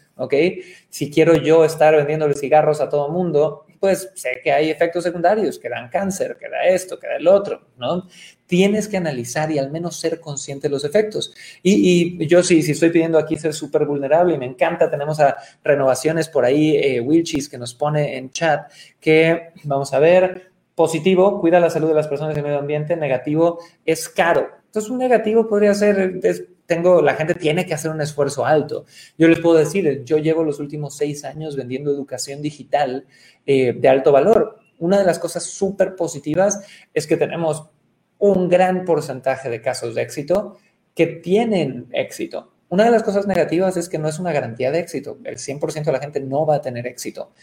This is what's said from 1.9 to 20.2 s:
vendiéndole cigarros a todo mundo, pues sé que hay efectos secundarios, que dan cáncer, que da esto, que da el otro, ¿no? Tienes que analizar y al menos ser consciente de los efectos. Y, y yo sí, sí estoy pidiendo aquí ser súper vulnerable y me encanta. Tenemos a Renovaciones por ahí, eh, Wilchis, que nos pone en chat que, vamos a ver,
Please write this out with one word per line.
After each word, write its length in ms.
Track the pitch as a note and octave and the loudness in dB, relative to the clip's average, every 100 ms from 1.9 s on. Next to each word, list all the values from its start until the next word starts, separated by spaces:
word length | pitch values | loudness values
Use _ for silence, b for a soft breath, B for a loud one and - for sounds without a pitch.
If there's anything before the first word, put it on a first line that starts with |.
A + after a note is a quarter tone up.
vendiéndole 400 | D#3 C#3+ D#3 D3+ | 4 2 0 -2
cigarros 460 | C#3+ C3+ D3+ D3+ D3+ | -2 2 4 4 0
a 80 | C3 | -2
todo 200 | D3 C#3+ | -2 -2
mundo, 540 | F3 F3 D3 D3+ D3 _ _ | -2 0 0 0 -2 _ _
pues 320 | G3 F#3 - - | -2 -2 -4 -10
sé 240 | B2+ B2+ | -8 -4
que 80 | D#3 | 0
hay 200 | C#3 D#3 | 2 0
efectos 340 | D3+ E3+ F3 | 0 -2 0
secundarios, 520 | F3 F3 E3+ G#3+ E3 - | -4 0 0 2 0 -4
que 120 | A#2+ | -8
dan 200 | A#2 A#2+ | -10 -6
cáncer, 480 | F3 G3 F#3+ B2+ - | -4 -4 -4 -6 -8
que 120 | A2+ | -10
da 160 | - | 0
esto, 340 | F3+ F#3 - - | 2 2 -2 -12
que 80 | - | -8
da 80 | |
el 140 | C3 D#3+ | 0 4
otro, 400 | G3 G3 - _ - | 4 2 -8 _ -10
¿no? 320 | B2+ F3 - B B _ | -6 -6 -8 B B _
Tienes 440 | _ F3+ G3 G#3+ G#3 | _ 2 2 2 -2
que 80 | F#3+ | -4
analizar 560 | E3 B2+ A#2+ D#3 D#3 | -4 -6 -6 -6 -4
y 80 | D3+ | -4
al 100 | C3+ | -4
menos 300 | D#3+ F3 - | -6 -8 -6
ser 180 | E3 E3 | -6 -6
consciente 480 | D3+ C#3 - C#3 D3 | -8 -12 -12 -8 -4
de 60 | |
los 120 | C#3 | -4
efectos. 480 | C#3+ G3+ G#3+ D3 C#3 B B B | 0 -2 -2 -6 -10 B B B
Y, 580 | F#3 G3+ F#3+ F3 E3+ F3 | 2 4 4 4 2 -2
y 60 | D#3+ | 2
yo 160 | F3 | 4
sí, 220 | F3 E3 | 4 2
sí 80 | D3+ | 2
estoy 180 | C#3+ E3 | 0 2
pidiendo 260 | E3+ E3 D#3+ | 2 2 2
aquí 200 | D#3 D#3 | 0 -4
ser 180 | D#3+ | -4
súper 320 | D3+ - D#3 D3 | -6 -4 -2 0
vulnerable 480 | C#3+ C3+ D#3+ F3+ | -2 0 2 2
y 40 | D3+ | 0
me 80 | B2+ | -4
encanta. 440 | B2+ E3 E3+ E3 | -2 -2 2 0
Tenemos 300 | D3+ D3 D#3 | 0 -4 2
a 160 | C#3 - B B | 2 2 B B
Renovaciones 640 | - C#3+ C3 B2+ D3+ E3 D#3 | 0 2 2 0 0 -2 -2
por 160 | C#3+ | 0
ahí, 320 | A#2+ D3 D3+ D3+ | 2 2 2 2
eh, 240 | C#3 B2 | 2 0
Wilchis, 480 | B2 E3 E3 C#3+ C#3 | 0 0 0 -4 -8
que 80 | B2+ | -12
nos 160 | A#2+ | -14
pone 440 | - D3 D3+ C#3+ C3 | -6 -2 0 -2 -6
en 140 | C3 | -12
chat 380 | - E3 D3 D#3 B B _ | -4 -2 -2 -4 B B _
que, 540 | D#3+ D#3 E3 E3+ - - | 2 4 4 2 -4 -14
vamos 320 | D3 C#3 C#3 | -6 -4 -2
a 60 | C3+ | 2
ver, 500 | D#3+ F#3 | 6 6